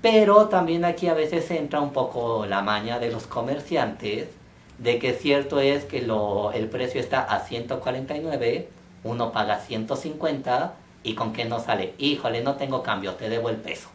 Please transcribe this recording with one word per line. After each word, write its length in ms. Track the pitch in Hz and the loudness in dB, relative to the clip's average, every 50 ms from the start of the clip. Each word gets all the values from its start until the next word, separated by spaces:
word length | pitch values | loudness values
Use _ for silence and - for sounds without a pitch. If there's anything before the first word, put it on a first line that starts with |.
Pero 460 | - 226 220 220 214 202 202 214 214 | 6 8 8 8 8 10 10 10 8
también 380 | 214 202 185 170 165 165 170 175 | 8 4 2 4 2 2 2 2
aquí 220 | 175 170 - 185 | 0 0 0 2
a 60 | 170 165 | 2 2
veces 360 | 156 156 151 175 165 160 - | 2 2 2 0 -2 -2 0
entra 300 | 175 160 147 143 - 147 | -2 -2 -2 -2 0 -2
un 100 | 143 139 | -2 0
poco 540 | 135 139 127 127 - 123 117 117 117 110 104 | 0 -2 -2 -2 -2 -2 -2 0 0 -2 0
la 160 | 98 98 98 | 0 0 0
maña 380 | 101 104 104 104 104 117 120 120 | 0 0 -2 -2 -2 -4 -4 -2
de 120 | 120 117 | -2 -4
los 160 | 113 107 - | -4 -6 -8
comerciantes, 1000 | - - 123 120 131 139 147 - - 170 151 123 110 - - 113 104 104 117 - - - - - - - - - - - | -6 -6 -4 -2 -2 -4 -4 -4 -2 0 0 0 0 -4 -6 -6 -4 -4 -4 -6 -8 -12 -20 -20 -20 -20 -20 -20 -20 -18
de 220 | - 110 117 120 117 | -4 0 0 0 2
que 140 | 127 127 120 | 0 0 -2
cierto 460 | - - 147 143 143 139 139 151 143 | 0 2 2 2 2 2 2 2 4
es 240 | 139 139 143 143 143 | 4 4 4 2 -2
que 200 | - - 131 120 | -4 -4 -4 -2
lo, 500 | 110 110 104 104 104 101 101 104 104 123 | 0 0 0 0 0 0 0 0 0 -2
el 160 | 113 110 110 | -2 -4 -2
precio 320 | - 127 127 123 - 135 | -2 -4 -4 -2 -2 -4
está 200 | 117 - 135 131 | -2 0 0 -2
a 180 | 127 - 110 - | 0 0 -2 -2
ciento 400 | - - - 117 117 - 131 131 | -2 -6 -8 -8 -6 -6 -6 -4
cuarenta 340 | - 131 127 131 135 135 151 | -2 -4 -4 -4 -6 -6 -6
y 60 | 151 | -6
nueve, 480 | 160 160 147 123 120 117 131 165 175 - - - - - - - - | -4 -4 -2 0 0 0 0 0 -4 -8 -14 -20 -20 -20 -20 -12 -8
uno 300 | 113 117 120 120 113 - | -6 -2 -2 -2 -2 0
paga 260 | 110 104 107 104 - | 0 0 0 0 -2
ciento 380 | - - 120 110 110 113 135 | -2 -6 -6 -6 -2 -4 -4
cincuenta 760 | 131 - 160 151 - 175 160 143 131 - 127 123 135 160 185 - - - - - - | -4 -4 -8 -8 -4 -2 -2 -2 -2 -2 0 0 0 0 -2 -6 -12 -20 -20 -20 -8
y 140 | - 117 107 | -6 -6 -4
con 180 | - 117 107 110 | -2 -4 -4 -2
qué 100 | - 117 | -4 -4
no 160 | 110 120 113 | -4 -4 -4
sale, 360 | 117 - 113 98 92 92 - | -2 -2 -2 -2 -2 -6 -6
"Híjole, 460 | - 139 147 147 139 - 117 110 117 117 | -2 0 0 0 0 -2 -2 -2 0 0
no 120 | 139 139 | -2 -2
tengo 260 | - 139 135 131 127 | -2 -4 -4 -2 -4
cambio, 340 | - - 104 95 98 95 87 | -2 -2 -4 -2 -2 -6 -6
te 120 | - 113 | -6 -6
debo 220 | 110 113 117 113 117 | -4 -2 -2 -2 -2
el 80 | 113 | -4
peso" 320 | 110 - - - - - - - | -4 -6 -10 -10 -10 -12 -18 -20